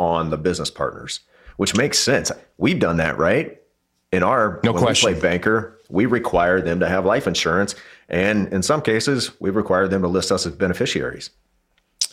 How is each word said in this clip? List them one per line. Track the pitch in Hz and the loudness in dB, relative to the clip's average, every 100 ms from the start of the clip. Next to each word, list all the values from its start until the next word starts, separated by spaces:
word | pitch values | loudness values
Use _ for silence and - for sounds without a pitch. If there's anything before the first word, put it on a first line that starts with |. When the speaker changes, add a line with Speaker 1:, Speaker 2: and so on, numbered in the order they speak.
Speaker 1:
on | 87 85 82 | 0 0 -2
the | 78 | -2
business | 85 85 73 | -2 -2 -6
partners, | - 69 - - - _ _ - - | -4 -6 -6 -12 -14 _ _ -14 -6
which | 98 101 | -2 0
makes | 135 - | 0 0
sense. | 123 123 - - - - | 2 0 0 -8 -14 -2
We've | 110 180 | 0 2
done | 90 85 | 2 2
that, | 80 62 | 0 2
right? | 82 127 - - _ _ _ _ _ | 2 2 -2 -10 _ _ _ _ _
In | 90 | 0
our, | 92 127 107 82 | 2 2 0 0
Speaker 2:
No | 117 | 0
Speaker 1:
when | 90 | 2
Speaker 2:
question. | 117 107 107 | 2 2 2
Speaker 1:
we | 80 | 2
play | |
banker, | 87 90 107 110 107 - - | 0 0 0 0 -2 -12 -4
we | 90 120 | 0 2
require | 120 - 90 87 92 | 0 0 2 4 2
them | 82 87 | 0 0
to | 85 | 0
have | 95 92 | 2 2
life | 123 95 | 0 0
insurance. | 82 82 87 101 - - - - | -2 0 0 -2 -6 -18 -20 -6
And | 87 98 107 95 | 0 0 0 0
in | 95 | 0
some | 90 151 | 0 0
cases, | 135 110 147 131 - - | 2 0 0 -2 -2 -6
we've | 98 104 | -4 -2
required | 101 92 95 | 2 2 2
them | 95 | 0
to | 87 | 0
list | 92 - | 0 0
us | 95 87 | 0 -2
as | |
beneficiaries. | 73 95 87 123 78 64 - - _ _ _ _ _ _ - - | -2 -2 0 -2 -2 -6 -8 -16 _ _ _ _ _ _ -6 -6